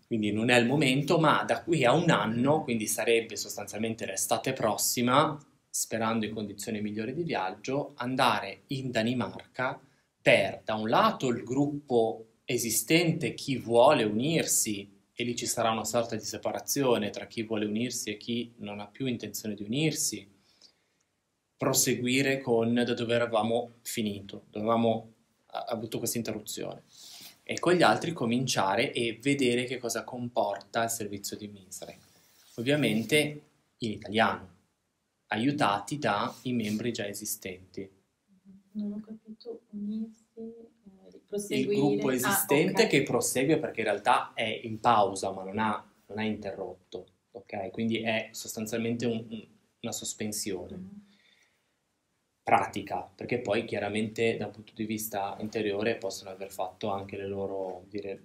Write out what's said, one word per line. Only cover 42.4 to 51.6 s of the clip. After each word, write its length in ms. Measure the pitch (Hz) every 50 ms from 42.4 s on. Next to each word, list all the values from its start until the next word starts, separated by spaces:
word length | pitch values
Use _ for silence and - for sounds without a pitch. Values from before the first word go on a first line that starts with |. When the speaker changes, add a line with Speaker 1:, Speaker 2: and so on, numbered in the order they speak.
| - - 143 135 117 - - - 214
Speaker 2:
ok. 60 | 202
Speaker 1:
che 140 | - 143 -
prosegue 560 | - 135 117 - - - 127 135 143 156 -
perché 220 | - 117 - -
in 60 | 110
realtà 460 | 107 101 104 - 127 127 131 - - -
è 280 | - 120 110 113 - -
in 160 | 113 110 107
pausa, 520 | - 123 117 107 101 95 98 95 - 98
ma 120 | 95 95 92
non 160 | 95 95 107
ha, 260 | 110 110 104 - - - _ _ _
non 120 | _ 101 107
ha 40 | 110
interrotto, 800 | 110 104 98 104 98 95 - 95 90 90 - _ _ - 92 92 _ _ _ _ _
ok? 380 | _ 101 - - - 104 95 -
Quindi 300 | - - 113 113 113 110
è 280 | 113 113 110 113 113 -
sostanzialmente 760 | - - - 110 - 117 110 107 120 113 113 113 120 117 123
un, 200 | 120 117 110 117 -
un, 180 | 113 107 98 _ _ _ _ _ _ _
una 100 | - 113
sospensione. 840 | 110 - 110 - - - 113 107 101 - - 107 92 87 85 - -
Speaker 2:
Mm. 100 | 90 92 98 - - - _ _ _ _ _ _ _ _ _ _ _